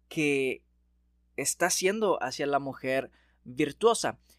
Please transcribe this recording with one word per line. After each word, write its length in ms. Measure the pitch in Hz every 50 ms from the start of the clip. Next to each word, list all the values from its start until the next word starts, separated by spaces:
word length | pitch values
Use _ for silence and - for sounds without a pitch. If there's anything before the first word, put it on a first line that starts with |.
| _ -
que 560 | - 165 151 147 143 139 135 131 113 - _ _ _ _ _ _ _ _ _ _ _ _ _ _ -
está 300 | - 139 - - - 170
haciendo 560 | 180 - - 180 185 202 226 214 196 160 -
hacia 240 | - 131 - - 147
la 120 | 143 139 139
mujer 520 | 139 135 127 - - 131 131 135 131 - _ _ _ _ _ _ -
virtuosa. 760 | 120 127 127 151 143 143 - 202 233 226 - - 127 - - _ _ -